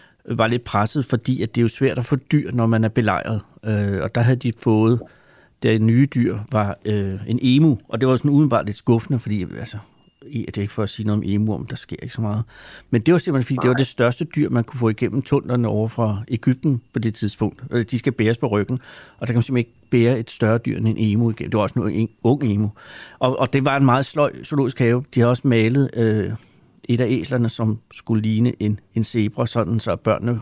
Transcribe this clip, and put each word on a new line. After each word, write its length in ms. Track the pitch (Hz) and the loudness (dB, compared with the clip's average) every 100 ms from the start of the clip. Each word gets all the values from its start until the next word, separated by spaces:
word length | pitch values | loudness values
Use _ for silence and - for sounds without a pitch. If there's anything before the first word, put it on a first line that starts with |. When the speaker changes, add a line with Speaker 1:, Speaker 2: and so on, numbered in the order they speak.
| _ _ - | _ _ -8
Speaker 1:
var 160 | 113 113 | -2 0
lidt 180 | 120 | 0
presset, 400 | - 101 110 147 | -2 -2 0 -2
fordi 380 | - 117 - 131 | -2 -2 -2 -2
at 120 | 113 | -2
det 60 | 120 | 0
er 40 | |
jo 40 | 113 | 0
svært 300 | - 135 127 | 2 -2 -2
at 60 | |
få 120 | 117 135 - | -2 -4 0
dyr, 180 | 147 - | 0 0
når 140 | 123 113 | 0 2
man 180 | 110 | 2
er 40 | 110 | 2
belejret. 540 | 113 104 90 - 113 - _ | 0 0 0 -2 -6 -6 _
Øh, 380 | 107 104 101 95 | -2 0 0 -2
og 120 | - | -2
der 60 | 120 | 2
havde 160 | 117 123 | 2 2
de 140 | 120 - | -2 -2
fået 420 | 117 110 113 120 - _ _ _ _ - | 2 4 4 2 -2 _ _ _ _ -4
det 200 | 117 110 | 0 2
nye 240 | 113 120 139 | 4 4 4
dyr 200 | 123 117 104 107 | 2 0 -2 -2
var, 240 | 110 101 98 | -2 -2 -4
øh, 460 | 107 104 98 95 - | -2 -2 -2 -4 -4
en 80 | 127 | 0
emu, 360 | 127 135 160 117 - | 2 4 4 2 -4
og 120 | 113 | -2
det 80 | 131 | 2
var 80 | 127 | 2
sådan 140 | 147 | 2
umiddelbart 360 | 143 147 117 104 | 4 4 2 -2
lidt 100 | - | -4
skuffende, 420 | - 117 - 127 | 2 2 2 -4
fordi, 240 | - 104 | -2 -6
altså, 360 | 85 53 - 104 - _ _ _ - | -6 -10 -12 -12 -16 _ _ _ -12
det 240 | 113 - 107 | -10 -8 -6
er 20 | |
ikke 100 | 104 | -6
for 100 | - | -4
at 60 | 101 | -6
sige 180 | - 107 | -4 -4
noget 120 | 104 | -2
om 40 | 95 | -2
emu, 280 | 101 107 | -2 -2
om 120 | 71 - | -4 -8
der 100 | 120 | -12
sker 200 | - - | -12 -12
ikke 120 | - | -10
så 60 | - | -6
meget. 240 | 110 104 - - - - - | -4 -4 -6 -12 -20 -16 -2
Men 100 | 117 | 0
det 120 | 156 | 4
var 40 | 160 | 2
simpelthen, 280 | 180 135 120 | 2 -2 0
fordi 100 | 127 | 0
det 60 | 127 | 2
var 60 | |
Speaker 2:
Nej. 40 | 127 | 2
Speaker 1:
det 80 | 135 | 0
største 380 | - 120 - | 0 0 0
dyr, 260 | 156 147 123 | -4 -2 0
man 140 | 120 | 0
kunne 140 | 113 123 | -2 0
få 100 | 113 | 0
igennem 340 | 107 123 131 | 0 -2 -2
tunnelerne 460 | - 139 - 123 113 | 0 -2 0 -2 0
over 200 | 107 110 | 0 -2
fra 280 | - 110 101 - | -2 -2 -2 -4
Egypten 540 | 120 139 127 156 123 _ | -2 0 0 0 -2 _
på 60 | 123 | -4
det 160 | 110 | -4
tidspunkt. 480 | - 104 - 107 - 127 | -4 -6 -2 -4 -4 -6
Øh, 140 | 120 | -4
de 140 | 110 120 | -2 -2
skal 140 | 139 | -2
bæres 260 | 120 110 120 | 0 0 0
på 80 | 123 | 0
ryggen, 320 | 104 98 127 - - - - | 0 0 -4 -8 -20 -20 -10
og 20 | |
der 60 | 120 | -2
kan 80 | |
man 80 | 117 | 0
simpelthen 140 | 127 123 | 2 0
ikke 340 | 113 _ - | -2 _ 0
bære 280 | 123 117 123 | 2 4 2
et 120 | 120 | -2
større 280 | - 110 117 | -2 0 2
dyr 180 | 120 98 | 0 -2
end 100 | 110 | 0
en 80 | 101 | 0
emu 320 | 110 107 117 | 2 2 0
igennem. 200 | 107 - | -2 -2
Det 60 | 110 | 0
var 40 | |
også 160 | 95 127 | 0 0
en 40 | |
ung, 240 | 98 85 113 _ | -2 -2 -4 _
ung 180 | 117 143 123 | 0 2 0
emu. 160 | 101 104 - - - - - | 0 -2 -6 -20 -20 -16 -2
Og, 200 | 127 135 | -2 0
og 140 | 127 | 0
det 120 | 139 | 0
var 120 | 139 139 | 2 4
en 80 | |
meget 220 | 135 127 135 | 4 4 0
sløj 260 | 151 143 - | 0 -2 -2
zoologisk 340 | - 143 135 - | -6 -2 -2 0
have. 260 | 117 123 - | 2 0 0
De 60 | 127 | 2
har 80 | 117 | 2
også 200 | 123 139 | 2 2
malet... 420 | 113 110 135 135 120 | 4 4 2 0 0
Øh, 340 | 113 107 95 110 - _ _ _ - | 0 0 -2 -6 -12 _ _ _ -2
et 120 | 120 | 0
af 60 | 120 | 2
æslerne, 400 | 131 104 127 110 | 0 -2 -2 -2
som 300 | - 110 107 _ | -2 -2 -4 _
skulle 280 | - - 110 | -12 -2 -2
ligne 300 | 110 110 120 - | 0 2 0 0
en, 180 | 104 104 _ | -2 -2 _
en 100 | 113 | -4
zebra, 420 | 107 117 104 - 120 | -2 0 -2 -2 -4
sådan 340 | 117 92 113 | -2 -2 -2
så 160 | 104 87 | -2 -2
børnene 440 | 110 - 120 117 | 0 0 -2 -4